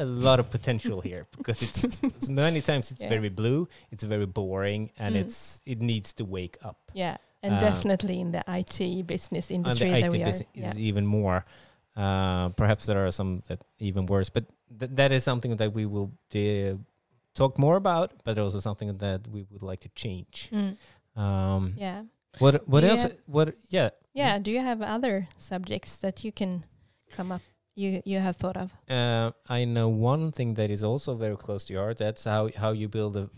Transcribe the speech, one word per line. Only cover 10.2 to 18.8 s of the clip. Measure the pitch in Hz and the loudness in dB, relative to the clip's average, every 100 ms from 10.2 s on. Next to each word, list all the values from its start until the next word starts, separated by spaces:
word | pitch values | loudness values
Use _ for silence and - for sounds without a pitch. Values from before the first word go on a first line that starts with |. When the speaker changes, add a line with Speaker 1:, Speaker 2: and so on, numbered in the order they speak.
Speaker 2:
are. | - | 0
Speaker 1:
business | 190 - | -2 -6
is | - | -8
Speaker 2:
Yeah. | 107 104 110 | -6 -2 0
Speaker 1:
even | 101 101 | 2 2
more. | 107 101 90 - - - _ _ - | 2 2 0 -2 -20 -20 _ _ -4
Uh, | 98 95 95 90 90 | 0 2 2 0 0
perhaps | 92 104 107 - | 2 2 2 2
there | 98 95 | 0 0
are | |
some | 87 95 90 - | 0 -4 -4 -6
that | 95 - - | -12 -12 -8
even | 104 98 92 | -4 -2 2
worse, | 98 95 | 2 2
but | 120 113 _ _ 113 | -2 -4 _ _ -12
th-, | 127 | -4
that | 131 139 | 4 4
is | 131 | 4
something | 131 123 123 110 | 2 0 0 0
that | 107 | 0
we | 110 107 | 0 -2
will, | 101 98 - _ | -2 -4 -8 _
uh, | 104 104 101 98 98 - _ _ _ _ | 0 2 2 0 -4 -10 _ _ _ _
talk | - 135 139 | 2 2 4
more | 143 185 | 4 6
about, | 196 170 185 - | 4 2 0 -4
but | - 107 | -4 0
also | 101 101 | 0 0
something | 110 101 | -4 -4